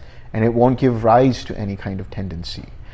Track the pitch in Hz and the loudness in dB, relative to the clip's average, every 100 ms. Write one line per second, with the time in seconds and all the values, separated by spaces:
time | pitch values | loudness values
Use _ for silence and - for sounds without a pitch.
0 | - - - 110 117 117 123 123 131 113 | -16 -16 -8 0 2 4 4 4 2 2
1 | 113 123 135 117 - - 104 98 104 95 | 4 6 6 2 -6 -6 -6 -6 -6 -8
2 | 98 104 95 85 - - - - - | -8 -8 -8 -8 -10 -12 -14 -16 -16